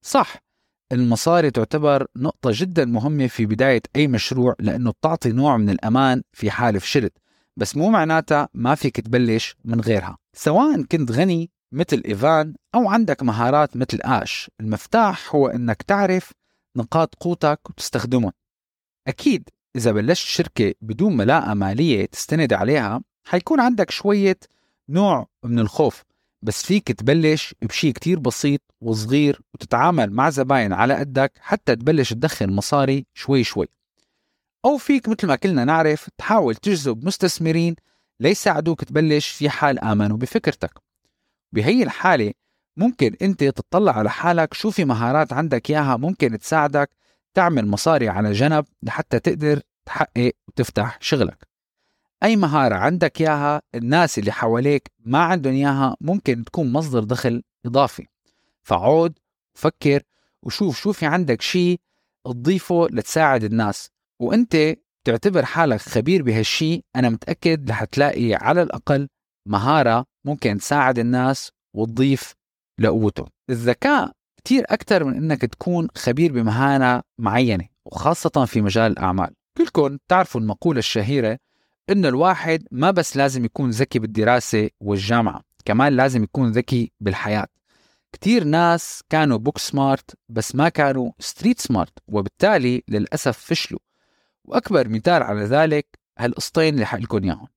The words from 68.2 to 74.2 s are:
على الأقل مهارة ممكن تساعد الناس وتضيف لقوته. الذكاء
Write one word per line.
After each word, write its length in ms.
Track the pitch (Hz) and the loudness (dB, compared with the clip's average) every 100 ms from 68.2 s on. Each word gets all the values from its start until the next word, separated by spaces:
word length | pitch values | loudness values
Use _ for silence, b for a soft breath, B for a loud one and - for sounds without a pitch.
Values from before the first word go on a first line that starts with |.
| 117 | 0
على 280 | 104 120 165 | 0 2 2
الأقل 460 | 170 - - 139 139 _ _ _ - | 0 -4 -2 -2 -2 _ _ _ -4
مهارة 580 | 104 117 156 120 113 127 _ | -2 2 4 4 2 -2 _
ممكن 340 | 139 147 120 101 | -8 -4 -2 -2
تساعد 400 | - 143 131 123 | -2 2 2 2
الناس 520 | 117 127 127 135 - _ _ | 0 0 0 -2 -6 _ _
وتضيف 600 | - 113 113 135 135 - - _ _ _ - | -6 -4 0 2 2 -4 -20 _ _ _ -2
لقوته. 480 | 107 113 107 - - _ - | 0 2 0 -2 -14 _ -8
الذكاء 640 | 120 120 120 269 294 - _ | -2 0 0 2 0 0 _